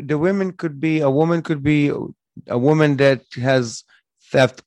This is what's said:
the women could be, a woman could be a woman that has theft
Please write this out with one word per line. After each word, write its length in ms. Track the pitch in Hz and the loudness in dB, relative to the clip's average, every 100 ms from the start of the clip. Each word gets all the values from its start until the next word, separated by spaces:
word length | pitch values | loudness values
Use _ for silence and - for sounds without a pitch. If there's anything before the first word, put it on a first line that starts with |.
| 139 | -6
the 120 | 151 | -2
women 340 | 175 196 190 | -2 -2 -4
could 260 | 180 170 139 | -6 -10 -4
be, 200 | 160 156 | -2 0
a 80 | 139 | 0
woman 320 | 139 165 170 | 2 2 0
could 220 | 160 151 | -2 -4
be 280 | 143 151 143 120 - - _ - - | 0 0 0 -2 -8 -14 _ -20 -6
a 100 | 123 | 0
woman 380 | 135 156 151 135 | 2 4 2 4
that 260 | 139 127 _ 127 | 2 2 _ -6
has 420 | 127 131 117 110 _ _ _ _ _ | 0 0 0 -10 _ _ _ _ _
theft 320 | 135 127 - | 2 2 0